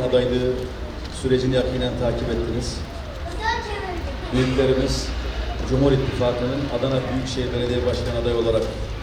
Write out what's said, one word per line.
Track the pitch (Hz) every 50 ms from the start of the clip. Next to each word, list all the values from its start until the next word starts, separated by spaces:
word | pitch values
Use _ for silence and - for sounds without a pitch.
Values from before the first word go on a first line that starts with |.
| 131 123
adaylığı | 127 123 123 123 123 127 127 127 127 127 127 - - - - - - - - - - -
sürecini | - 131 127 127 127 127 127
yakinen | 127 123 123 127 123 123 123 120 123
takip | 127 117 113 117 120 117
ettiniz. | 117 113 117 110 110 120 123 - - - - - - - - - - - - 330 349 - 427 453 480 480 453 427 415 392 381 370 349 339 - - - - - - 123
Büyüklerimiz | 127 131 131 131 139 135 123 - 127 135 - - - - - - - - - - - - - - - - -
Cumhur | 127 131 139 143
İttifakı'nın | 131 131 135 127 - 120 127 123 120 120 123 123 135 143 143 139 123 120
Adana | 127 135 131 127 127 - 123
Büyükşehir | 131 127 - - 131 123 117 120
Belediye | 120 120 123 123 123 120
Başkan | 123 120 120 117 - 120 120
adayı | 117 120 117
olarak | 117 113 113 110 110 110 110 - - - - - -